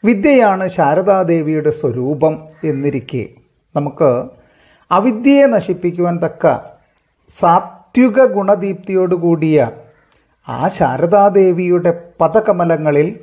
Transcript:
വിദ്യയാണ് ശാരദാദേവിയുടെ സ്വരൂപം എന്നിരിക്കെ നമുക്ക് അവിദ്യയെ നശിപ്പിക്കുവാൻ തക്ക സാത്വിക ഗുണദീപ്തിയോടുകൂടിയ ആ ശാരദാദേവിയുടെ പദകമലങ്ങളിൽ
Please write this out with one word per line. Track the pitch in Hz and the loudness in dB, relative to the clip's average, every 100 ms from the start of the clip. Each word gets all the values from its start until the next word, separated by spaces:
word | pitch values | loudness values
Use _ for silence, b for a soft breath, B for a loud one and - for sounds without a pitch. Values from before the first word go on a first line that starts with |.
വിദ്യയാണ് | 208 214 294 277 220 190 190 | 0 2 4 4 4 0 -4
ശാരദാദേവിയുടെ | 180 147 156 190 190 175 170 156 156 151 | 0 0 2 2 0 2 0 0 -2 -2
സ്വരൂപം | 151 135 120 127 147 156 156 - - | -2 -4 -4 -4 0 0 -2 -12 -10
എന്നിരിക്കെ | 160 139 143 139 - 131 104 _ _ _ _ | -6 -4 -4 -6 -8 -10 -10 _ _ _ _
നമുക്ക് | 156 147 139 151 123 247 - b b b b b | -8 -6 -2 0 0 -6 -16 b b b b b
അവിദ്യയെ | 175 226 220 247 277 277 | 0 0 0 2 4 4
നശിപ്പിക്കുവാൻ | 220 180 180 175 175 175 170 | 2 -2 -4 -4 -2 -4 -2
തക്ക | 165 - 170 131 - - _ _ _ _ _ | -6 -2 -2 -2 -6 -20 _ _ _ _ _
സാത്വിക | - 175 175 - - _ - 254 220 254 | -2 2 2 0 -20 _ 0 2 4 2
ഗുണദീപ്തിയോടുകൂടിയ | 202 196 202 196 185 - 185 185 175 170 165 156 151 123 - - b b b b b - | 2 0 0 -2 -8 -4 -2 0 0 0 0 2 2 0 -4 -20 b b b b b -14
ആ | 123 160 | -6 -6
ശാരദാദേവിയുടെ | - 147 131 170 202 202 196 190 175 180 175 175 170 - _ | -2 -2 0 0 4 4 4 2 2 0 0 0 -4 -8 _
പദകമലങ്ങളിൽ | 165 220 214 180 170 160 156 143 160 226 | 0 0 0 -2 0 0 0 0 0 -4